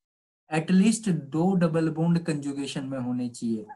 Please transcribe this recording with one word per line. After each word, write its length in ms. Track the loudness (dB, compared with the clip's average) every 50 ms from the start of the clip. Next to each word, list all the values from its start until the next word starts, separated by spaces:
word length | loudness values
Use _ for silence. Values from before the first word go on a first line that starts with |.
| _ _ _ _ _ _ _ _ _ -4
at 220 | -4 -4 0 4
least 380 | 4 6 6 6 4 2 0 -2 -2 -2 -2 -4
दो 240 | -2 0 2 2 4
double 340 | 4 2 2 2 2 0 0
bound 280 | 0 0 2 2 2 2 2
conjugation 600 | -2 -4 -4 -2 -6 -6 -6 -6 -6 -6 -6 -6
में 120 | -6 -6 -6
होने 280 | -4 -4 -2 -2 -4 -4
चाहिए। 360 | -6 -6 -4 -4 -2 -4 -4 -10 -16